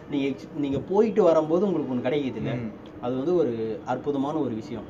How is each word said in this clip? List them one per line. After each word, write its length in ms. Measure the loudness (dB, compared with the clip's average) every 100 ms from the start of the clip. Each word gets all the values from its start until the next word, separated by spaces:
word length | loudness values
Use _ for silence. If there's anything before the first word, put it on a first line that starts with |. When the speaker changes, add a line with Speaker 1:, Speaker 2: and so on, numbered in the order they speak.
| -6
Speaker 1:
நீங்க 180 | -2 -2
ex-, 300 | -4 -8 -4
நீங்க 200 | -2 -2
போயிட்டு 440 | 0 2 4 6
வரும்போது 440 | 6 6 4 2 2
உங்களுக்கு 280 | 0 0
ஒண்ணு 180 | -2 0
கிடைக்குதுல்ல, 500 | 0 0 -2 -4 -4
Speaker 2:
ம். 400 | -6 -8 -16 -8
Speaker 1:
அது 140 | -4 -2
வந்து 200 | 2 2
ஒரு 440 | 2 0 -4 -4
அற்புதமான 540 | -4 -4 -2 -2 0 0
ஒரு 160 | -2
விஷயம். 280 | -4 -6 -10